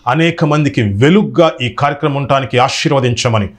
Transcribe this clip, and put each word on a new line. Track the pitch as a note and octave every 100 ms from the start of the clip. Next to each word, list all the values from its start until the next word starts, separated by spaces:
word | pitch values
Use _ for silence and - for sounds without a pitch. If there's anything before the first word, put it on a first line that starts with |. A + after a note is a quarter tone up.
| A#2+
అనేక | C#3 E3 E3 D3+
మందికి | D3+ D3 -
వెలుగ్గా | G#2+ G2 C#3 F#3+ D3+ C3 E3 D#3+
ఈ | B2
కార్యక్రమం | - C#3+ C#3+ D#3 C#3
ఉండటానికి | C3+ C#3 B2+ B2
ఆశీర్వదించమని | A#2+ - D#3 C#3 B2 A#2 B2 A2+ G2